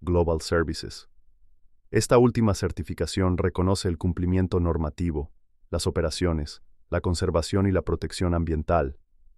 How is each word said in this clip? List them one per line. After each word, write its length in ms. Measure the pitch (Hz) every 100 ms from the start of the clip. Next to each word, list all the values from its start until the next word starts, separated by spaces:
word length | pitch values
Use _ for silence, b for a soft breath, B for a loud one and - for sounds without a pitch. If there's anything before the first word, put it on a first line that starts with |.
Global 400 | 78 87 85 80
Services. 680 | - 85 78 80 - - - - - - - - - - _
Esta 300 | 113 - 123
última 340 | 123 120 110
certificación 840 | 95 92 - - 85 85 - 92 87
reconoce 500 | 90 - 90 98 98
el 80 | 85
cumplimiento 640 | 92 85 90 92 92 92
normativo, 720 | 85 80 78 - 87 76 76 - _ _ -
las 180 | 85 95
operaciones, 720 | 80 82 - 90 78 73 - - - _
la 120 | 87
conservación 640 | 92 85 92 85 80 101 98
y 40 |
la 100 | 90
protección 540 | - 82 - - 90 85
ambiental, 600 | 82 78 73 85 69 - _ _ -